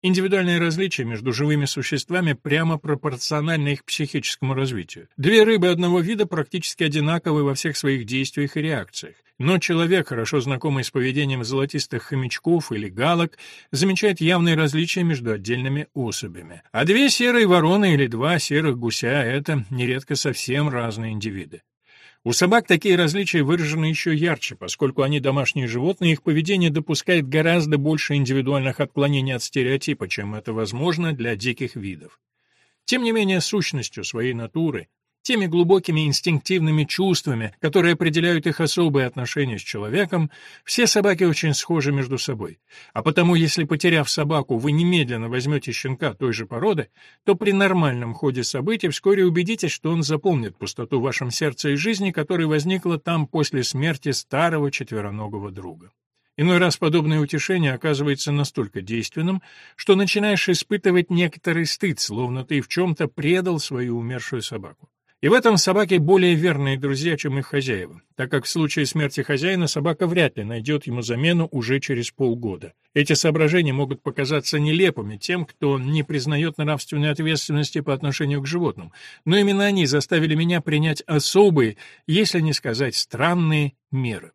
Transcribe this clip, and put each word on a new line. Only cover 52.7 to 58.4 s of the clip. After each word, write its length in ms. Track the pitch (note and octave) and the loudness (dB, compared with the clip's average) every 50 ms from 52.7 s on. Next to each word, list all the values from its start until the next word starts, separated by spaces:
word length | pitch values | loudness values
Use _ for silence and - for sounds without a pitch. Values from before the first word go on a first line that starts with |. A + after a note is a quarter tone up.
| F#3+ F3+ - F#3 E3 | -2 0 0 -2 -2
там 300 | D3+ _ - E3+ E3 D3 | -2 _ -2 0 0 0
после 380 | - - E3 D3 - - C3+ B2 | 0 0 0 0 0 0 -2 -2
смерти 480 | - - C3 C#3+ E3 D#3 - - D3 C3 | -2 -2 -2 -2 -2 -2 -2 -4 -4 -4
старого 580 | - - _ - C#3 D#3+ E3+ E3 D#3 C#3+ C#3 | -4 -6 _ -2 0 2 2 2 0 -2 -2
четвероногого 800 | C3+ - C3 - A#2 G#2+ G2+ G#2 G2+ G#2+ G#2+ G#2 G#2+ G#2 G2+ G#2 | -2 -6 -8 -6 -6 -6 -6 -6 -8 -8 -10 -8 -8 -10 -10 -10
друга. 400 | F#2 G2+ F#2 F2+ E2+ E2 F2 F#2 _ _ _ _ _ _ _ _ _ | -12 -12 -14 -14 -16 -16 -20 -20 _ _ _ _ _ _ _ _ _
Иной 200 | - D3 F3 F3+ | 0 2 4 4
раз 200 | F3 F3+ F3 C#3+ | 4 4 2 2
подобное 420 | - - D#3+ D3 F3 D#3 D3+ D#3 D#3 | 0 0 2 2 2 2 2 0 0
утешение 540 | D3 C#3+ - D3+ - - F#3+ F#3 D#3+ C#3+ C3 | 0 0 -2 -6 -2 -2 0 2 2 0 0
оказывается 580 | B2 - D#3 D3+ C3+ D3 D3 C#3 C#3 - D3+ | -2 -2 -2 -2 0 0 -2 -2 -2 -2 -2
настолько 500 | C#3+ C#3+ | 0 -2